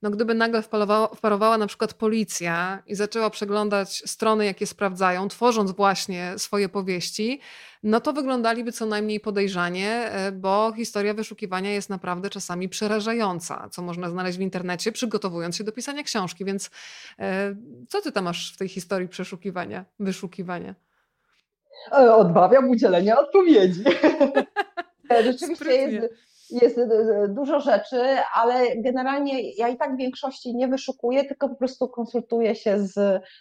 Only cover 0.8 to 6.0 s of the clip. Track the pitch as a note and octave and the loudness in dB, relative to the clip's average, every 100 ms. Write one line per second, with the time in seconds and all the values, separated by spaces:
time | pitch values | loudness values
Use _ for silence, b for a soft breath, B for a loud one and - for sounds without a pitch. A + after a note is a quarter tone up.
0.8 | G3+ G#3+ A3 - A3 G3+ A3 A3+ G#3 - | 2 2 2 0 0 2 4 2 0 -4
1.8 | A3 - A3 A3+ G#3 - F3 E3+ F3+ G3 | -6 -2 0 0 -2 -4 -4 -2 -4 -6
2.8 | - F#3+ G#3 A3+ A3 G#3+ G#3 G#3 G#3 G3+ | -10 -6 -4 -2 -2 -2 -4 -2 0 0
3.8 | G3 - - - A3 A3 G#3 F#3+ G#3 - | -2 -6 -10 -2 0 2 0 -2 -8 -2
4.8 | G3+ F#3 F#3+ F3+ G3 - A#3+ A3+ G3 F#3 | -4 0 0 0 -4 0 2 2 0 2
5.8 | G3 F#3+ | 2 2